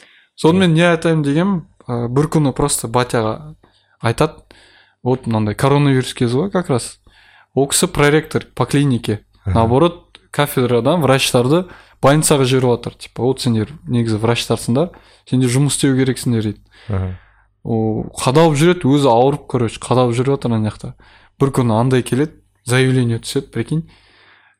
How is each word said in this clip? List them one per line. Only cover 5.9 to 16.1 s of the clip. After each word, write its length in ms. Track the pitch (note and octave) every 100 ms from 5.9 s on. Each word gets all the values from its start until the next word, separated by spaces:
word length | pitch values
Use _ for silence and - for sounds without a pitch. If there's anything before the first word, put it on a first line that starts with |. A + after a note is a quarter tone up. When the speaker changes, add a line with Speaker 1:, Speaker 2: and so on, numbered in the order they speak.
| C3 B2+
Speaker 1:
кезі 220 | - A#2+ B2+
ғой 120 | G3
как 200 | F#3+ -
раз. 280 | B2 - - _ _ _ _ _
Ол 140 | C3 C#3
кісі 180 | - F3+
проректор 540 | - C#3+ D3+ D#3 - -
по 100 | -
клинике. 540 | B2 C#3+ C#3+ A#2 - G2+ - _
Speaker 2:
Аха. 140 | G2 A2+
Speaker 1:
Наоборот, 600 | A2+ B2+ E3+ - _ - _
кафедрадан 720 | - C#3+ C3+ A#2+ A#2+ C3 F3
врачтарды 640 | C3 C3+ - B2 B2 E3+ F#3 - - _
больницаға 440 | C3+ D3+ D#3 D3 B2+
жіберіп 220 | C3 B2 A#2
жатыр. 160 | - -
Типа, 260 | - -
вот 180 | A#2+ A#2+
сендер 260 | B2 A2+ G#2 - D3
негізі 300 | A#2+ A2+ G#2
врачтарсыңдар, 800 | A2+ A#2 - A#2 - B2 F3+ - - _ -
сендер 220 | C3 B2+
жұмыс 240 | C3 C#3+ -
істеу 160 | C#3+ C3
керексіңдер 440 | C3